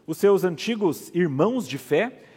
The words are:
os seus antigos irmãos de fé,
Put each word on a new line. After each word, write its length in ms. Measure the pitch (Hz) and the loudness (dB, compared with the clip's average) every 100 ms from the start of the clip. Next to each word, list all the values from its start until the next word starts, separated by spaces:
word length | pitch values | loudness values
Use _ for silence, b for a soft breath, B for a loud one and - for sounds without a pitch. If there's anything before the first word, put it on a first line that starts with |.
| - | -12
os 100 | 160 | 0
seus 240 | 202 190 | 4 4
antigos 720 | 185 160 - 226 190 - - | 2 -4 -4 -2 0 -2 -6
irmãos 540 | 170 175 135 202 254 131 | 0 0 2 0 0 -6
de 100 | 131 | -10
fé, 420 | - 147 240 - B | -2 0 0 -6 B